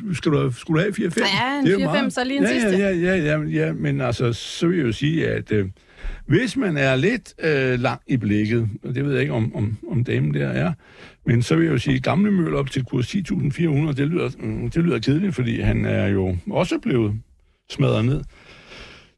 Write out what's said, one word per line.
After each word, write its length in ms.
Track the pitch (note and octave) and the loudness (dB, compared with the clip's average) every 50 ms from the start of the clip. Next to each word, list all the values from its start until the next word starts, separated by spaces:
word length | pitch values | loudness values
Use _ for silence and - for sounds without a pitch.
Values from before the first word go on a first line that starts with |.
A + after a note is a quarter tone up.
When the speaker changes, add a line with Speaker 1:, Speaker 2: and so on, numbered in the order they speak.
| A3 G3+ | -4 -6
Speaker 1:
skal 200 | F3 B2+ - F3 | -4 -2 0 0
du 40 | D3 C#3 | 2 2
have, 140 | C#3 C3+ | 0 0
skulle 260 | A#2+ - - - E3 D#3 | -2 -4 -4 0 0 0
du 60 | F#3 | 2
have 100 | G#3+ G3+ | 0 -2
fire, 160 | - A3 F3+ | -2 -2 -2
fem? 120 | D#3+ A3+ A#3 G3+ F#3+ G3+ | 0 0 0 0 0 0
Speaker 2:
Ja, 160 | A#3+ B3+ C#4 C#4+ | 0 -2 0 0
en 60 | C4+ | 2
Speaker 1:
Det 40 | - | 2
er 40 | |
jo 60 | G3 G3+ | 2 2
Speaker 2:
fire, 80 | C#4 | 2
Speaker 1:
meget. 140 | - - - | 0 0 0
Speaker 2:
fem, 100 | - - | 0 0
så 140 | - C4 B3 | -2 -2 -4
lige 140 | B3+ C4+ C#4 | -2 0 0
en 60 | C#4+ | 2
Speaker 1:
Ja, 80 | - B3+ | 2 2
ja, 60 | B3+ | 2
Speaker 2:
sidste. 180 | A#3 G#3 F#3 F#3+ | 0 2 2 2
Speaker 1:
ja, 120 | G3+ G3 | 2 2
ja, 260 | F#3+ E3+ F3 F3+ F#3+ | 0 0 0 0 0
ja, 220 | F#3 D3 D3 D3+ D#3 D3+ D#3 D#3+ D3+ D#3 | 0 0 0 0 0 -2 -2 -2 0 0
ja, 60 | D#3+ | -2
men 280 | D#3+ - D3+ D3 C#3 C#3+ | -2 -2 -2 -2 -2 0
altså, 320 | C3 A#2+ A#2 - C3 A#2 | -2 -2 -2 0 0 -2
så 340 | A#2 - - - - - F3 | -2 -2 -6 -10 -6 -2 0
vil 100 | E3+ F#3 F3+ | 2 2 2
jeg 80 | C#3+ | 0
jo 60 | A#2 | 0
sige, 360 | G#2 - C#3 D3 E3 D#3+ A#2+ A2+ | 0 0 0 0 0 0 0 0
at, 240 | A2 A2 G#2+ - | -2 -2 -2 0
øh, 140 | A2+ G#2+ G2 F#2+ - _ _ _ - - - - - - - | 0 0 0 -2 -6 _ _ _ -16 -10 -8 -8 -8 -6 -2
hvis 300 | - C#3 F#3 B3+ A3 - | 2 2 2 2 2 -2
man 200 | C4 C4 F#3+ D#3+ | -2 0 0 0
er 200 | C#3+ C#3 C3+ C3 | 2 2 2 2
lidt, 380 | C3 C#3 G3 B3+ A3+ - - - - | 2 2 2 0 -2 -6 -10 -10 -4
øh, 380 | - D#3+ D3+ C#3 C3 B2+ B2+ B2 | -2 0 2 2 2 2 0 2
lang 200 | B2 B2+ A#2+ B2 _ | 0 0 -2 -2 _
i 100 | - - | -2 -2
blikket, 520 | B2 A2 G#2 G2+ G#2 G#2 G#2 A#2 A#2 A2+ G#2 G2+ - - | 0 2 2 2 2 2 2 2 0 0 0 -4 -6 -8
og 100 | C3+ C3 | -6 -4
det 100 | B2+ C#3+ | -2 -2
ved 80 | D3 | 0
jeg 80 | C#3 B2 | 0 0
ikke, 120 | C3 - - | 0 0 0
om, 200 | A#2 A2 - - | 0 -2 -2 -2
om, 200 | - G#2+ G#2+ A2+ - - - | -2 -2 -2 -4 -6 -6 -4
om 140 | - B2 A#2+ | -2 -2 0
damen 300 | - A2+ B2 C#3 D3+ D3 | 0 0 0 0 0 0
der 140 | C#3+ - - | 0 -2 -2
er, 240 | B1 - D3 F3+ E3 - - - - - - - - _ - | 0 0 0 0 -2 -4 -10 -20 -20 -20 -20 -20 -18 _ 0
men 160 | - A#2 A#2+ | 2 2 2
så 140 | A#2+ - D#3+ | 4 2 4
vil 80 | E3 E3 | 4 4
jeg 80 | E3 | 4
jo 60 | C#3+ B2 | 2 0
sige, 220 | - D3 C3+ B2+ | 2 2 0 0
gamle 300 | B2+ B2 A#2+ E3 G#3 G#3+ | 2 2 2 2 2 2
Møller 280 | G3+ F#3 E3 D#3+ D3 C#3 | 2 2 0 0 0 -2
op 120 | C#3+ C3 | -2 -2
til 140 | - - B2+ | -2 -4 -4
kurs 240 | - - C3 A#2+ - | -2 -2 -2 -2 -2
ti 140 | - G3+ | -2 -4
tusind 300 | F3+ - G3 F3+ B2+ C#3+ | -2 -2 -2 -2 -2 -2
fire 160 | B2+ - E3+ E3 | 0 0 0 2
hundrede, 280 | C#3+ C#3 D#3 D#3+ C#3 | 2 2 0 0 0
det 120 | B2 C#3+ D3+ | -2 -2 0
lyder, 220 | E3+ F3 B2 B2 B2+ - | 0 0 -2 -4 -6 -6
mm, 320 | B2 A2 A2 A#2 A#2 A#2+ | -6 -6 -4 -4 -4 -2
det 120 | - E3 E3+ | 0 2 2
lyder 140 | F3 B2+ A2+ | 2 2 0
kedeligt, 360 | G#2+ C3 C#3 D#3+ G3+ G3 C#3+ | 2 2 2 2 2 0 0
fordi 260 | - B2 A#2 A2+ G#2+ | -2 -2 -2 0 0
han 240 | G2+ G#2 A2 A2+ G#2+ | 0 2 2 2 0
er 220 | G#2+ G#2 G2+ G2+ | 0 0 2 2
jo 300 | G2 G2+ G2 F#2+ F#2 F#2 F2 - - | 2 2 2 0 0 -2 -4 -4 -4
også 280 | - C#3+ F#3 F3+ E4 - | -2 0 0 0 -2 -2
blevet 340 | - A#3 C#3+ A#2+ A2 G#2 G#2+ A2 - _ _ _ _ _ _ _ _ - | -2 0 2 2 2 0 -2 -4 -8 _ _ _ _ _ _ _ _ -10
smadret 340 | - - C3+ B2+ A#2+ A2 A2 | -2 0 2 2 2 2 2
ned. 160 | B2 C#3 D3+ - - - - - - - - - - - - - - - - - _ _ | 0 0 -2 -4 -10 -16 -20 -20 -20 -20 -20 -20 -20 -20 -20 -20 -20 -20 -20 -20 _ _